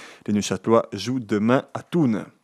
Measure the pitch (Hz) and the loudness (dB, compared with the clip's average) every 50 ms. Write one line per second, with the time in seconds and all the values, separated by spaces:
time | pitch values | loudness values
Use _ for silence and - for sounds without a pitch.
0 | - - - - - - 104 104 98 - 98 90 - 110 113 113 - - - 101 | -18 -20 -20 -14 -6 -2 -2 -2 0 -2 -4 -2 2 4 4 4 4 0 -8 -8
1 | 95 117 131 131 113 101 110 101 107 113 123 139 - _ - - - - - 175 | -6 -4 -4 -4 -4 -2 -2 0 2 2 2 2 0 _ -12 -12 -10 -4 0 0
2 | 151 123 107 92 85 - _ _ | 2 2 0 -2 -6 -10 _ _